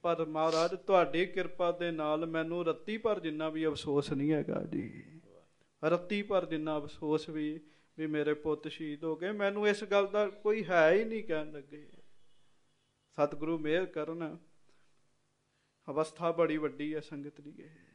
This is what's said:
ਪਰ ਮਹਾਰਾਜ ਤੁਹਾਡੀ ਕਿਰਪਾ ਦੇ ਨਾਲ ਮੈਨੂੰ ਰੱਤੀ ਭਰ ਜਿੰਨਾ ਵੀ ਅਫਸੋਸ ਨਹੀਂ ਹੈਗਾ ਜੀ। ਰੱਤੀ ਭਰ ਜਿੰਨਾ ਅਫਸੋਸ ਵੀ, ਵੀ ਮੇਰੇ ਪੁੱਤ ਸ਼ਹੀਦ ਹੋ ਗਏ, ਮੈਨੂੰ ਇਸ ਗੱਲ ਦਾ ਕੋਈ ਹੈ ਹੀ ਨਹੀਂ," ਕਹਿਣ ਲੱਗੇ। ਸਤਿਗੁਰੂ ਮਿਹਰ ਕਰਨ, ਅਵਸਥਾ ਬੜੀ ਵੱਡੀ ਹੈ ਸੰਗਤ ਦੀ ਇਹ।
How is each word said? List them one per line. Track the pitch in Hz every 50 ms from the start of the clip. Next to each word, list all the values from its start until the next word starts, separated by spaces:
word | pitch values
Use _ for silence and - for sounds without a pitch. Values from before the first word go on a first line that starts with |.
ਪਰ | - 170 170 160 160
ਮਹਾਰਾਜ | 151 156 156 160 165 160 160 165 175 190
ਤੁਹਾਡੀ | 185 - - 196 180 170 143 - 165 185
ਕਿਰਪਾ | 190 - 190 180 - - - 180 170
ਦੇ | 175 175 175 175
ਨਾਲ | 165 156 151 151 151 156 165
ਮੈਨੂੰ | 165 160 165 160 165 170 175 175
ਰੱਤੀ | 165 156 160 - - 214
ਭਰ | 226 220 226 208 190
ਜਿੰਨਾ | 165 160 151 156 156 160
ਵੀ | 156 156 160
ਅਫਸੋਸ | 156 151 139 - 156 139 143 143 -
ਨਹੀਂ | 151 135 143 151 156
ਹੈਗਾ | 147 - - - - - 165
ਜੀ। | - - - 113 - - - 160 156 160 - - - - _ _ _ _ _ _ _ _ -
ਰੱਤੀ | 156 175 175 175 - 214 202 202
ਭਰ | 208 202 185 180
ਜਿੰਨਾ | 156 160 156 156 156 156
ਅਫਸੋਸ | 151 143 147 - - 165 151 156 156 156 -
ਵੀ, | 156 156 151 151 151 170 - - _ _ _ _ _
ਵੀ | - 160
ਮੇਰੇ | 156 151 151 147 151 151
ਪੁੱਤ | 151 151 160 151 151 -
ਸ਼ਹੀਦ | 156 - - 165 151 147 143 160
ਹੋ | 160 160
ਗਏ, | 156 170 196
ਮੈਨੂੰ | 214 208 202 196 202 208 208
ਇਸ | 208 202 208 220
ਗੱਲ | 190 196 202 196
ਦਾ | 196 196 208 208
ਕੋਈ | 196 196 - - 214 214 220 190
ਹੈ | 156 185 170 156 156
ਹੀ | 180 202 226
ਨਹੀਂ," | 220 226 220 208
ਕਹਿਣ | - 160 156 151 151
ਲੱਗੇ। | 151 143 139 139 147 151 147 - - - - - - - - - - - - _ _ _ _ _ _ _ _ _ _ _ _ _
ਸਤਿਗੁਰੂ | _ - 147 147 143 139 156 160 170
ਮਿਹਰ | 160 151 151 156 180 185
ਕਰਨ, | 180 - 160 151 160 160 170 165 156 156 165 - _ _ _ _ - _ _ _ _ _ _ _ _ _ _ _ _ _ _ _ _ _ _ _ _ _ _ _ -
ਅਵਸਥਾ | 135 151 156 156 - - 175 170
ਬੜੀ | 165 170 170 156 156
ਵੱਡੀ | 156 151 143 131 135 147 151 156
ਹੈ | 151
ਸੰਗਤ | 143 - 156 143 143 147 _ -
ਦੀ | 147 - - -
ਇਹ। | - 156 160 165 170 -